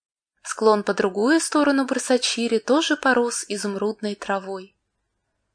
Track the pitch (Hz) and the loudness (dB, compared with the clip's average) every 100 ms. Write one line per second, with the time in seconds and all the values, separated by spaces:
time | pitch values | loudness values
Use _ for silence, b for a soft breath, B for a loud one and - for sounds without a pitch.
0 | _ _ _ _ - - 220 208 202 196 | _ _ _ _ -14 0 2 4 2 0
1 | 202 190 226 320 - 302 285 269 262 247 | 0 0 2 2 2 2 2 2 0 -2
2 | - 254 - - 233 226 - 277 320 294 | 0 0 0 -2 -2 -2 2 2 2 0
3 | 269 240 240 - - 208 202 196 202 214 | 2 2 0 -4 -8 -6 -6 -4 -4 -4
4 | 208 202 - 196 190 190 190 _ _ _ | -6 -6 -4 -6 -6 -12 -14 _ _ _
5 | _ _ _ _ _ | _ _ _ _ _